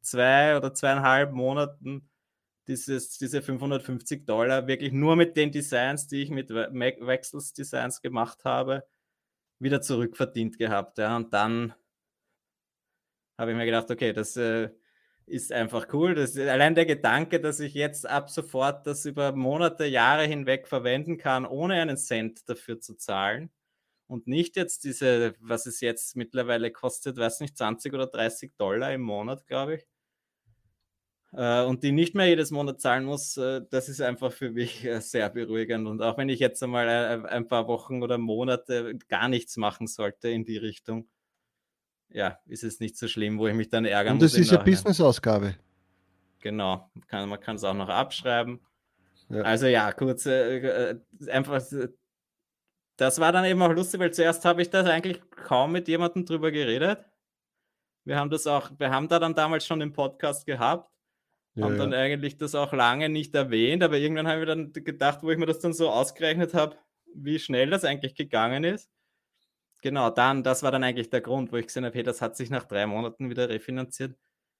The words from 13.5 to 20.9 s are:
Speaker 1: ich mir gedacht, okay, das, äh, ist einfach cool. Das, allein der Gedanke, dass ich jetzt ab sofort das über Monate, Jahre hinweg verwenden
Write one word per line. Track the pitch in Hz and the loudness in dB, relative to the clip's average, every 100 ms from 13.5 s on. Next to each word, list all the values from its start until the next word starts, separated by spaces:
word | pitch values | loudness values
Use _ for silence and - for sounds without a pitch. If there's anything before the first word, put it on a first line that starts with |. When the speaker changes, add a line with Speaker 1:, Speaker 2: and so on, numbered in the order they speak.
Speaker 1:
ich | 113 | -2
mir | 117 | 0
gedacht, | 113 117 | 0 0
okay, | 117 120 | -2 -2
das, | 110 107 123 | -2 -6 -2
äh, | 117 113 107 - _ _ _ _ - | 0 0 -2 -8 _ _ _ _ -10
ist | 113 - | -10 -6
einfach | 120 110 120 - | -4 -2 -4 -4
cool. | 143 175 | 0 2
Das, | 156 135 139 | 2 0 -2
allein | 139 131 151 165 | 0 4 6 6
der | 165 | 4
Gedanke, | 143 123 131 160 165 | 2 2 2 2 0
dass | 151 147 | 0 -4
ich | 147 | -6
jetzt | 143 147 143 - | -2 -4 -4 -2
ab | 143 143 | -4 -2
sofort | - - 131 135 143 147 | -10 -6 0 0 -2 -6
das | 143 147 | -6 -6
über | 139 139 | -2 -2
Monate, | 135 131 151 170 165 147 | 0 0 2 0 2 0
Jahre | 127 120 151 151 | 4 6 6 2
hinweg | 147 131 135 - | -2 0 -2 0
verwenden | 135 123 | -4 0